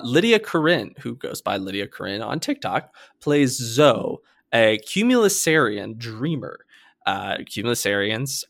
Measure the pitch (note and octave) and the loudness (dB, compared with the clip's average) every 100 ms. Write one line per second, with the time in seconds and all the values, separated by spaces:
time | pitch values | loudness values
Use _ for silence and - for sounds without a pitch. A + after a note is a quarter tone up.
0 | A#2+ C#3 A#3 G#3+ A3 E3+ D#3 D#3+ G2+ - | 4 2 4 2 2 0 2 2 -2 -10
1 | A#2+ B2 - - - G2+ F#2+ G2 G2+ - | -12 -10 -10 -6 -4 -4 -4 -6 -6 -8
2 | F#2+ G2+ A2 D3+ - C#4 G2 A2 - _ | -8 -8 -6 -6 -6 -6 -2 -4 -6 _
3 | - _ - D3 C3+ - A#2 A#2 D3 A2 | -20 _ 0 2 2 0 -6 4 6 6
4 | F#2 - _ _ - A#2 A2 A2 - F#3+ | -2 -8 _ _ -2 4 4 4 -2 0
5 | A#3 B3 G3+ - - D#3 A#2+ G#2 G#2 A2+ | 2 4 4 2 2 2 2 -2 -8 -10
6 | A#2 A2 D3 D#3 - - _ _ _ _ | -12 -6 -4 -4 -6 -14 _ _ _ _
7 | - G2 G2 - - - A2+ A#2 G2+ G2+ | -4 -4 -4 -6 -8 -6 -2 0 0 0
8 | G2+ A2 C3+ - - | 0 -2 -4 -8 -8